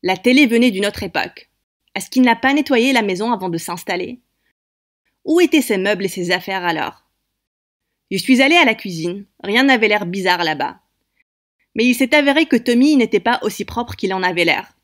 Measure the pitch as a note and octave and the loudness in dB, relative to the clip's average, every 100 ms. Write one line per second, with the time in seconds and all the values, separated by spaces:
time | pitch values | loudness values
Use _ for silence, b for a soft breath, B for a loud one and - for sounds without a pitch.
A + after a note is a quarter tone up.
0 | F3+ F#3+ B3 C4 C#4 A#3 B3 F#3+ G3+ - | -4 -2 2 4 4 4 2 2 -4 -4
1 | F#3+ D3+ - - _ _ _ _ _ G3+ | -8 -6 -8 -12 _ _ _ _ _ -12
2 | - B3+ B3+ A#3 C4 C#4+ C#4+ B3 B3 C4 | -4 2 2 4 0 0 0 2 2 2
3 | G#3 F3+ A3 A3+ F#3 E3 F3 E3+ - F3+ | 0 -4 -4 -4 -4 -6 -8 -10 -8 -8
4 | F3+ B3 _ _ _ _ _ _ _ _ | -8 -12 _ _ _ _ _ _ _ _
5 | _ _ - D#4+ F4 D#4 B3 G3+ G3 G#3 | _ _ 0 2 4 2 2 0 0 -2
6 | G3 F#3+ F3 F#3 F3+ F#3+ F3 D#3+ - - | -4 -6 -4 -4 -4 -4 -4 -4 -6 -10
7 | _ _ _ _ _ _ _ _ _ _ | _ _ _ _ _ _ _ _ _ _
8 | _ G3 - B3+ C4+ E4+ C#4 A3 G3 E3+ | _ -6 0 2 4 4 2 0 -6 -8
9 | E3+ G3 G3+ _ F#3+ A3 C4+ B3+ G#3+ G#3 | -6 -8 -14 _ -2 0 2 2 2 0
10 | F3+ G3 F#3 F3+ E3+ D3 C#3 - _ _ | -2 -4 -2 0 -2 -4 -6 -8 _ _
11 | _ _ _ _ _ _ _ - A#3+ B3 | _ _ _ _ _ _ _ 0 0 2
12 | B3+ D4+ C#4+ C#4+ D#4+ A#3 A#3+ A#3+ C#4+ D4 | 2 2 4 2 2 0 2 2 4 4
13 | A3 G3+ A3+ B3 G#3+ - - - A#3+ - | 2 0 0 -2 -4 -8 -10 -8 -8 -6
14 | G3 F#3+ F#3 F3 E3 D3+ - _ | -6 -2 -2 0 0 0 -4 _